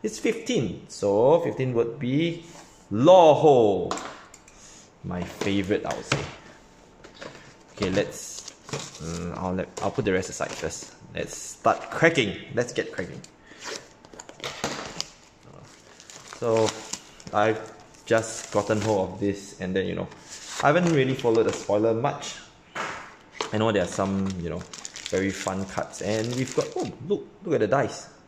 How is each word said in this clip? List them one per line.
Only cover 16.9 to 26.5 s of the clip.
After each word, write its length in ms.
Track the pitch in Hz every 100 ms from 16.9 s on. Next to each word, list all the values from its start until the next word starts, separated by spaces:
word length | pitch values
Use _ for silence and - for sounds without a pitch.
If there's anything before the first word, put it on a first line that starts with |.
| - - - -
I've 400 | 104 107 110 - - - - -
just 460 | 113 110 - -
gotten 300 | 107 101 107
hold 320 | 104 104 92
of 60 | 98
this, 400 | 101 95 - -
and 120 | 92
then, 120 | 92 95
you 100 | 87
know, 140 | 90 - - - - -
I 60 | 143
haven't 260 | 160 175
really 220 | 156 131 127
followed 280 | 123 113 113
the 80 |
spoiler 400 | 117 - 104 113
much. 460 | 113 131 - - - - - - - - - - - - - -
I 40 | 107
know 140 | 113
there 120 | 101
are 40 | 87
some, 400 | - 98 98 95 95
you 80 | 85
know, 120 | 82 90 - - - -
very 220 | 95 98
fun 320 | 95 - 95 98
cards, 360 | - - -
and 340 | - 110 110 123
we've 180 | 131